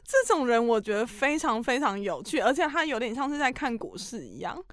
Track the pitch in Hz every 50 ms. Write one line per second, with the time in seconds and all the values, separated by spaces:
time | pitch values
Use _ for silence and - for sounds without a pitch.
0 | - - - 539 494 - 427 320 262 240 233 226 233 233 233 214 208 214 208 208
1 | 226 233 208 - 269 277 294 311 - - 226 226 233 - 247 269 294 226 196 196
2 | 202 196 165 131 - - 311 311 190 220 285 311 339 302 277 339 311 311 269 220
3 | 247 226 220 269 285 277 294 285 294 254 247 - 294 247 233 214 - - - 180
4 | - - - 214 135 107 87 - - - - 339 - -